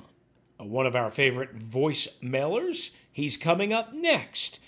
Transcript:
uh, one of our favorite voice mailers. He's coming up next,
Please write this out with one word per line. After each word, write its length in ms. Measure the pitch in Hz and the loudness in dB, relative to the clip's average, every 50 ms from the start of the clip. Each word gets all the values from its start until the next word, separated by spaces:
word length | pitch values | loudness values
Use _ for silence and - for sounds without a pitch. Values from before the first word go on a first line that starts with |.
| - - _ _ _ _ _ _ _ _ _ - | -16 -20 _ _ _ _ _ _ _ _ _ -14
uh, 60 | 104 | -10
one 220 | 104 110 131 131 | -4 0 0 2
of 100 | 127 120 | 2 2
our 140 | 127 117 110 | 2 0 0
favorite 440 | - - 139 131 123 127 131 127 - | 2 4 4 4 4 0 -4 -8 -10
voice 540 | 113 110 113 113 131 147 156 143 - - - - - | -12 -12 -4 0 0 2 2 0 -2 -4 -6 -8 -8
mailers. 680 | - 123 131 131 143 156 190 240 349 359 311 - - - - - _ _ | -4 -2 0 0 2 2 0 0 -2 -2 -4 -4 -8 -10 -14 -20 _ _
He's 240 | _ - 147 143 - | _ -4 -2 -2 -2
coming 360 | - - 160 170 180 202 208 | 0 2 2 4 4 2 2
up 200 | 220 226 226 220 | 2 0 -2 -4
next, 680 | 240 311 339 339 294 165 - - - - - - - - - | -6 0 2 2 2 2 0 -6 -8 -6 -6 -6 -8 -14 -20